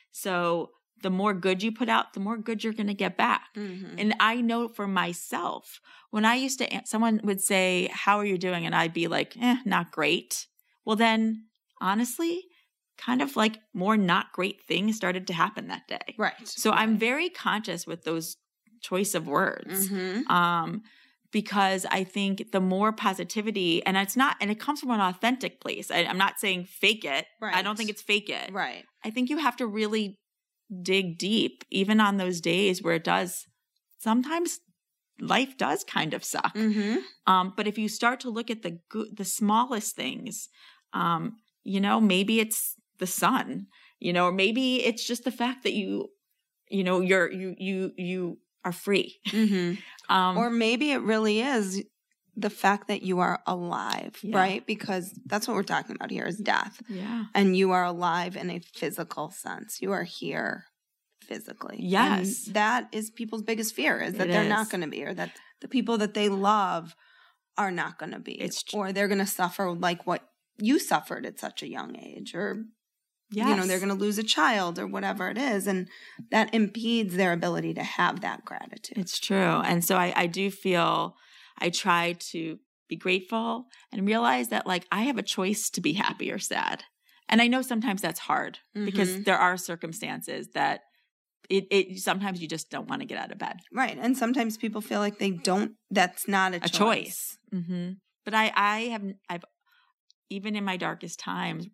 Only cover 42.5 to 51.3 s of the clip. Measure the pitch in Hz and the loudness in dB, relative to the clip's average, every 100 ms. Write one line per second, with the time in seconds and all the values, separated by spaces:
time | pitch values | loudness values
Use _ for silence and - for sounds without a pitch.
42.5 | - - - _ - 185 - 175 254 - | 0 -4 -8 _ -8 -4 2 4 4 0
43.5 | 175 202 _ - - 180 175 180 190 196 | -6 -10 _ -20 -8 0 2 2 4 2
44.5 | 226 262 254 226 226 - 240 262 - 240 | 4 2 2 2 0 -2 -4 -4 -2 -2
45.5 | 254 - 208 196 101 - _ _ _ _ | -2 -2 -2 -2 -4 -6 _ _ _ _
46.5 | _ _ 196 180 185 185 190 170 190 185 | _ _ 0 2 4 4 4 4 0 -6
47.5 | - 185 190 190 - 180 185 175 - _ | -6 -4 -2 -4 -4 -4 -2 -4 -6 _
48.5 | _ 180 175 - 190 - - 208 202 214 | _ -6 -4 0 0 0 -6 -4 2 4
49.5 | 190 175 190 - - - 185 185 185 233 | 4 0 -2 -8 -10 0 4 4 4 2
50.5 | 233 226 240 302 269 202 220 220 | 4 4 4 2 2 2 4 4